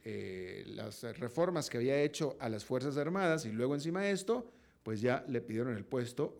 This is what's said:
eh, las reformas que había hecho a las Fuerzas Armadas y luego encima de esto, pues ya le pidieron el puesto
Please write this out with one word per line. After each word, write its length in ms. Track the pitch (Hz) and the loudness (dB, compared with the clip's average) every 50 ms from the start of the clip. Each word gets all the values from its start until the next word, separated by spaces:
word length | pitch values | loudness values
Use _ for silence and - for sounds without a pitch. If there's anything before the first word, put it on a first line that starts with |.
| - | -10
eh, 600 | 113 104 101 101 98 95 92 92 92 98 101 95 95 | -8 -6 -6 -6 -6 -6 -8 -8 -8 -8 -10 -10 -10
las 360 | 104 104 110 110 110 - - 117 104 - | -10 -8 -8 -8 -8 -8 -8 -8 -8 -6
reformas 520 | - 113 - 160 170 180 175 160 135 - | -6 -4 2 2 2 2 2 0 -2 -2
que 80 | - 120 | -2 0
había 240 | 117 131 139 143 | 2 4 4 4
hecho 340 | 147 143 143 - 165 135 - - | 4 4 2 0 -2 -2 -2 -2
a 80 | 131 113 | -4 -4
las 160 | 110 107 - | -2 -4 -2
Fuerzas 320 | - 135 127 123 147 139 147 | 0 0 0 0 0 0 0
Armadas 480 | 143 156 175 196 190 170 160 156 - | 0 0 2 2 4 4 4 2 2
y 80 | 113 107 | -2 0
luego 200 | 110 120 135 147 | 2 2 2 2
encima 280 | 143 143 165 170 190 | 2 0 0 0 2
de 100 | 202 202 | 2 2
esto, 400 | 196 185 190 - 233 254 240 - - - - - _ _ - | 2 2 2 0 0 0 0 -6 -14 -20 -20 -20 _ _ -4
pues 160 | 110 110 104 | -4 -2 2
ya 240 | 110 123 123 - - 139 | 4 4 4 4 2 0
le 100 | 127 117 | -2 -2
pidieron 380 | 117 - 110 113 123 131 117 101 | -2 0 -2 0 0 0 0 -4
el 80 | 98 | -4
puesto 500 | - - 127 120 113 - - 151 - - - | -2 0 0 0 0 0 0 0 -2 0 -2